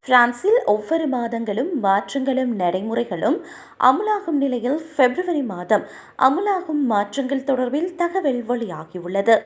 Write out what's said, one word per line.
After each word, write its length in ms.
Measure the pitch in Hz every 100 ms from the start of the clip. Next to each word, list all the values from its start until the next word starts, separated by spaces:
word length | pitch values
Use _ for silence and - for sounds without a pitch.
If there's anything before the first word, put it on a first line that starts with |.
| -
பிரான்சில் 520 | 254 240 247 381 466
ஒவ்வொரு 420 | - 214 - 320 311
மாதங்களும் 720 | 254 233 233 220 208 330 320
மாற்றங்களும் 760 | 196 196 - 277 262 254 254 214
நடைமுறைகளும் 760 | 175 185 214 233 233 170 185 302 - - - - 254
அமுலாகும் 500 | 285 415 415 403 294
நிலையில், 380 | 277 247 233 311 320 -
பிப்ரவரி 460 | 254 254 359 311
மாதம் 420 | 240 180 175 208 214 - - -
அமுலாகும் 600 | 269 294 415 381 349 294 262
மாற்றங்கள் 520 | 208 208 - 254 269 269
தொடர்பில் 460 | 254 247 277 359
தகவல் 460 | - 349 359 302 247 220
வெளியாகியுள்ளது. 880 | 247 220 156 160 180 175 190 202 220